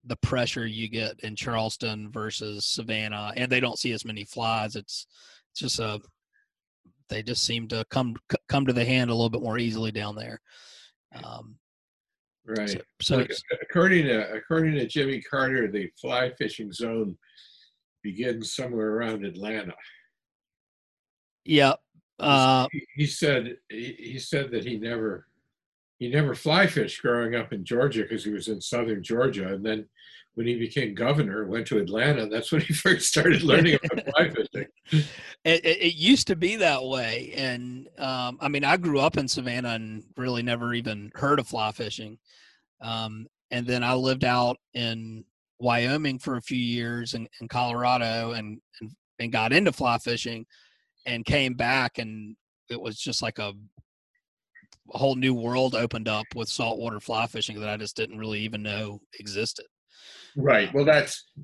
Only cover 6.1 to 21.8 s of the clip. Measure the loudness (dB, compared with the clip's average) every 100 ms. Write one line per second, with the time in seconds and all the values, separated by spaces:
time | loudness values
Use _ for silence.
6.1 | _ _ _ _ _ _ _ _ _ -10
7.1 | -8 -4 -2 -2 -2 -4 -6 -2 0 0
8.1 | -4 -4 -4 0 2 2 2 4 4 4
9.1 | 4 2 0 -2 -2 0 0 -2 -4 -6
10.1 | -8 -10 -14 _ -20 -20 -20 -20 _ _
11.1 | -16 -14 -14 -16 -20 _ _ _ _ _
12.1 | _ _ _ -8 -4 -4 -6 -8 -4 2
13.1 | 2 2 -4 -6 -6 0 4 6 6 4
14.1 | 2 0 -6 -2 2 2 2 0 0 0
15.1 | -2 -4 -2 0 2 0 -2 -4 -8 -2
16.1 | 0 0 -2 -6 -6 -10 -6 -4 -2 -2
17.1 | -6 _ -20 -20 _ _ _ _ _ -8
18.1 | -4 -2 -4 -6 -6 -4 -2 0 0 -2
19.1 | -4 -6 -8 -6 -6 -8 -12 -18 -20 _
20.1 | _ _ _ _ _ _ _ _ _ _
21.1 | _ _ _ 2 6 6 4